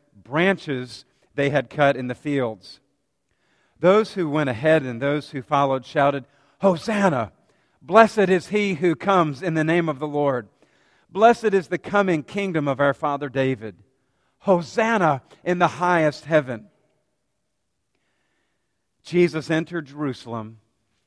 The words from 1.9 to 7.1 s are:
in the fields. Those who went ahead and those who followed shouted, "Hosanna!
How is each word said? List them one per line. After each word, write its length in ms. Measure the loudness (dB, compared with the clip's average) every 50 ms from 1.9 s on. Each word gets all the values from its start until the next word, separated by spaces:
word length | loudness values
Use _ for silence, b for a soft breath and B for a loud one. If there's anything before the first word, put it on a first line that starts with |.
| 2
in 120 | 0 -4
the 60 | -8 -8
fields. 680 | -8 -6 -4 -2 -2 -2 -2 -6 -10 -18 -20 -20 _ _ _ _ _ _ _ _ _ _ _ _ _ _ _ _ _ _ _ _ 0
Those 340 | 4 4 4 4 2 0 -4
who 160 | -6 -4 -2
went 200 | -2 -2 -2 -2
ahead 340 | -4 0 2 4 4 4 2
and 180 | -2 -8 -4
those 300 | -4 -2 -2 -4 -6 -8
who 100 | -12 -12
followed 440 | -6 -2 0 0 2 2 0 -4 -4
shouted, 400 | -4 0 2 2 2 0 -2 -8 b b b b b b b
"Hosanna! 720 | 0 0 0 0 -2 -4 -2 2 2 2